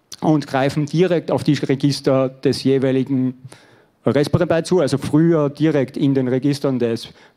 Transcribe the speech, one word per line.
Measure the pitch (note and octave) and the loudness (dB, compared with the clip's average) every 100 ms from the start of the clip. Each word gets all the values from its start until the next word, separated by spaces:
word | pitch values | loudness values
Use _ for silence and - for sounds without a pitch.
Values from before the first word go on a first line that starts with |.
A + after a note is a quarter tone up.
| _ - | _ -4
und | - D3+ - | 0 0 0
greifen | C3+ C#3 D#3 C#3+ | -2 -2 -2 -4
direkt | D#3 F3+ E3+ D#3 | 0 0 0 -2
auf | C#3 | -2
die | - | 0
Register | C#3 - C3+ C#3+ C3+ D3+ C3 C3 | 0 0 0 0 0 0 0 0
des | C3+ C#3 A#2+ | -2 -2 0
jeweiligen | C3+ C3+ C3+ C3 B2+ C3 B2+ B2+ - - - _ _ _ | 0 0 2 0 -2 -2 -2 -6 -16 -20 -20 _ _ _
Raspberry | A#2 B2 C#3+ D#3+ E3+ | 0 0 2 0 0
Pi | E3 | 0
zu, | D#3+ F3+ | 2 0
also | C3+ C3+ | 2 -2
früher | - D3+ E3 E3 C#3+ | 0 2 4 2 0
direkt | C#3+ D#3+ D3 B2+ - | 0 0 0 -2 -2
in | C#3 | 0
den | C3+ B2 | 0 0
Registern | C3 C#3+ C#3+ C#3 B2+ | 0 0 -2 -2 0
des | A#2 A2+ - - - | -2 -2 -8 -20 -20